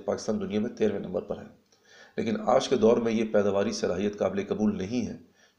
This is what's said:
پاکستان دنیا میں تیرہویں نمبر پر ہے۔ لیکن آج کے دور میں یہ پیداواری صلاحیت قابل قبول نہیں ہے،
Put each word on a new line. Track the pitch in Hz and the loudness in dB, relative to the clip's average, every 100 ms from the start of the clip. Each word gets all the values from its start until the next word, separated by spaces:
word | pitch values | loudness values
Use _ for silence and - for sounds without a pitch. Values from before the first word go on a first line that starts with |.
پاکستان | - 98 - 104 | -2 -4 -2 -4
دنیا | 95 104 | -2 -2
میں | 117 | -4
تیرہویں | - 107 98 | 0 0 0
نمبر | 90 90 | -4 -6
پر | - 90 | -6 -8
ہے۔ | - - _ _ _ - - - | -10 -20 _ _ _ -20 -10 -6
لیکن | 117 107 | -4 -2
آج | - 135 - | 2 2 2
کے | 120 | 4
دور | 110 117 | 6 6
میں | 117 | 2
یہ | 110 107 | 0 2
پیداواری | 104 101 98 104 | 2 2 2 0
صلاحیت | 107 98 90 101 - | -2 -2 0 -2 0
قابل | 98 98 95 | -2 -2 -2
قبول | 101 107 92 | 0 0 0
نہیں | 95 123 95 | -4 -4 -4
ہے، | 87 - _ _ | -8 -16 _ _